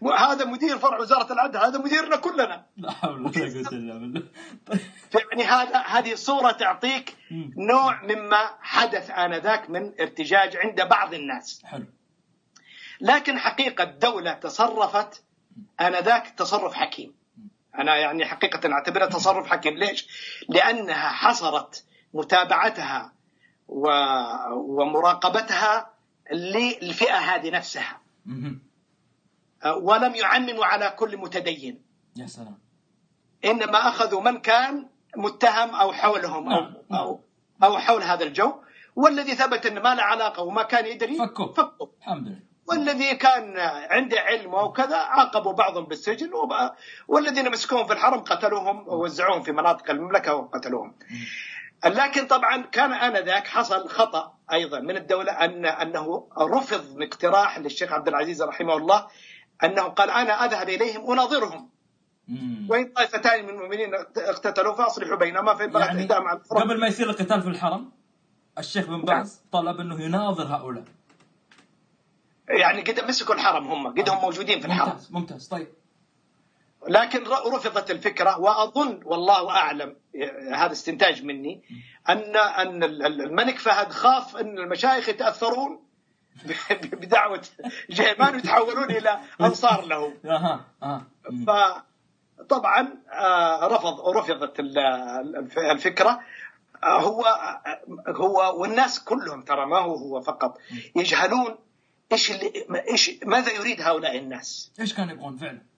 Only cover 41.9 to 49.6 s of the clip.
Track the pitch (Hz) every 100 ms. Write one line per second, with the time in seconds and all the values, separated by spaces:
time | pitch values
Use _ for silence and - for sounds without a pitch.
41.9 | _ - 143 110 95 - _ - 311 285
42.9 | 254 277 262 262 254 214 190 170 143 160
43.9 | 214 262 220 180 226 185 185 208 - 269
44.9 | 320 - 269 262 214 190 208 196 180 165
45.9 | 156 202 240 330 - 277 - 247 - -
46.9 | - - 294 294 269 254 233 - 254 214
47.9 | 208 233 254 - 180 208 208 190 202 -
48.9 | 170 170 151 180 175 143 151